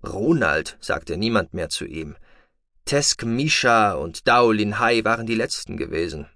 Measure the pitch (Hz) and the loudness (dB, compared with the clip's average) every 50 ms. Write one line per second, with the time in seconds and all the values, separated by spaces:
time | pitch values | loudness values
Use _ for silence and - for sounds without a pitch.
0 | - - - 95 107 139 170 151 113 80 73 80 78 - - - - - - 73 | -8 -8 -6 -2 2 2 2 4 4 2 2 0 -2 -4 -12 -14 -6 -4 -4 -4
1 | - - 80 85 104 113 117 104 90 - - 92 85 76 - - - - 76 78 | -4 -6 -6 -2 -2 0 0 0 0 -2 -6 -8 -6 -6 -6 -8 -8 -8 -10 -10
2 | 80 78 - - - _ - _ _ _ _ _ _ _ _ _ _ - - 143 | -10 -10 -12 -16 -20 _ -20 _ _ _ _ _ _ _ _ _ _ -2 -2 0
3 | 143 - - - - 117 117 120 143 156 160 - - 123 117 113 107 104 92 73 | 0 0 -4 -2 -2 -2 -2 0 0 0 0 2 4 4 4 6 4 4 2 -2
4 | 71 85 82 - - - 120 123 120 117 110 104 107 104 104 - 120 113 120 117 | -6 -6 -8 -4 0 4 4 6 6 6 4 4 2 0 0 0 2 2 2 2
5 | 113 110 113 113 113 110 117 113 117 135 - - - - - - - - - 80 | 2 2 0 0 -2 -4 -2 -2 -2 -2 -4 -8 -8 -10 -8 -8 -6 -4 -2 -2
6 | 85 85 80 76 71 - _ | -2 -4 -4 -10 -12 -14 _